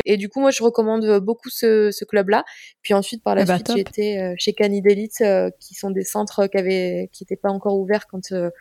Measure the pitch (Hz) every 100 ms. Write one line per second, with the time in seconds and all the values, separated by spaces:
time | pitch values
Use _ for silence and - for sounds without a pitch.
0 | 208 208 202 269 269 269 233 233 220 226
1 | 214 202 190 233 254 - 226 220 208 202
2 | - 208 196 220 - - - _ - 202
3 | 196 226 208 196 185 175 214 202 190 -
4 | 208 202 185 175 - - 208 202 196 202
5 | 214 - 214 190 180 - - - 196 190
6 | 190 214 208 - 196 196 185 190 180 180
7 | 185 - 185 190 202 196 208 196 190 208
8 | - 185 - 185 175 175